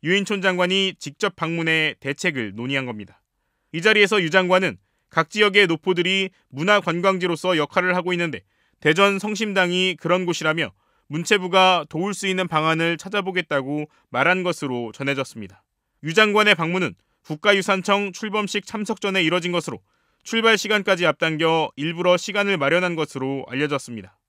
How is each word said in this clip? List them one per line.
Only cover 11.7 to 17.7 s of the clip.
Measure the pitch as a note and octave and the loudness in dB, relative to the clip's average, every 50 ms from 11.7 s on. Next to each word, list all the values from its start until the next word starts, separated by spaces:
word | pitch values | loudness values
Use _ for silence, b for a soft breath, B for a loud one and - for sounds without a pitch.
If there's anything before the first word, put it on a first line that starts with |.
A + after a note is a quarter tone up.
| F#3 F3 D3+ - | 4 4 0 -4
도울 | - D#3 F3 G3+ G3+ | -6 -4 -4 -4 -4
수 | - - | -4 -4
있는 | F#3+ F#3+ F#3 F#3 F3 | -2 -2 -2 -2 0
방안을 | - D#3 D#3 D#3+ D#3+ E3 E3 E3 E3+ D#3 | 0 0 2 2 0 0 0 -2 -2 -4
찾아보겠다고 | - G3 G3 G#3 G3 F#3 F#3 F3+ F3 _ D3+ C#3 C3 C3 D3 D3+ D3+ - _ _ _ _ | -8 -6 -4 -4 -4 -2 -4 -4 -4 _ -2 -4 -2 -4 -6 -6 -6 -8 _ _ _ _
말한 | - A#2+ C3+ E3 F#3 F#3 | -2 0 2 2 2 2
것으로 | F#3 F3+ E3+ - - C#3 B2+ B2 A#2+ A2+ | 0 -2 -2 -4 -4 -6 -4 -4 -6 -8
전해졌습니다. | G#2+ - C#3 C#3 C#3 C3+ C3+ - - A#2 G#2 F#2 - _ _ _ _ _ _ _ _ _ | -8 -6 -4 -4 -2 -2 -4 -8 -8 -14 -14 -14 -16 _ _ _ _ _ _ _ _ _
유 | - D3+ E3 | -8 0 4
장관의 | G#3+ G#3+ G#3+ G3+ G#3+ G#3 G#3 G3+ | 4 4 6 6 4 6 4 4
방문은 | D#3+ E3+ D#3+ F3 F#3 F3+ C3+ F2+ _ _ _ _ _ _ | 4 2 -2 0 -2 -2 -2 -4 _ _ _ _ _ _
국가유산청 | - D#3 D3+ - G#3 G#3 G3 F#3 - | -10 -10 0 2 4 4 4 4 0